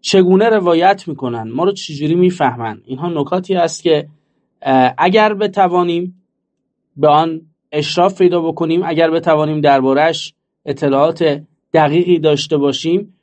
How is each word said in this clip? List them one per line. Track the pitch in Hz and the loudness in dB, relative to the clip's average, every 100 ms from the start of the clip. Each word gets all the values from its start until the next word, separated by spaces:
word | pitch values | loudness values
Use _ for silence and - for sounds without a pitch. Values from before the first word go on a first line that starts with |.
چگونه | - 196 180 190 226 | 2 2 4 4 2
روایت | 220 175 165 180 202 - | 2 2 2 2 0 -4
می‌کنن؟ | 139 127 117 113 | -8 -8 -8 -8
ما | 123 | -2
رو | 180 | -2
چجوری | 196 - 143 151 | -4 -10 -6 -2
می‌فهمن؟ | 170 180 180 135 120 113 110 | 2 2 2 -2 -2 -10 -10
اینها | _ 131 175 | _ -8 -6
نکاتی | 165 143 185 185 | -4 -4 -4 -4
است | 185 170 - | -2 -2 -2
که، | 170 151 151 _ _ _ _ _ | 0 0 -2 _ _ _ _ _
اه، | 139 131 127 127 | 0 2 2 2
اگر | 170 214 214 | 0 2 2
بتوانیم | 208 208 196 180 180 175 170 180 - _ _ _ _ _ _ _ - | 0 -4 0 0 2 0 -2 -6 -12 _ _ _ _ _ _ _ 0
به | 151 | 2
آن | 147 165 160 _ _ _ | 4 2 -4 _ _ _
اشراف | 151 147 175 180 185 | -6 -4 0 0 2
پیدا | 180 175 | 2 2
بکنیم، | 165 160 165 165 | -2 -4 -2 -2
اگر | 175 160 165 | -2 0 0
بتوانیم | 165 165 156 151 156 | 0 0 0 0 0
درباره‌اش | 143 139 131 135 156 160 - _ _ _ - | 2 2 2 2 0 -2 -10 _ _ _ -12
اطلاعات | 139 147 135 151 160 160 143 156 _ _ | -4 -2 2 0 0 -2 -2 -8 _ _
دقیقی | 160 151 165 175 175 | 0 2 0 2 2
داشته | 156 147 - 151 | 2 0 -2 -2
باشیم | 139 127 160 180 214 _ | -2 -2 -4 -4 -4 _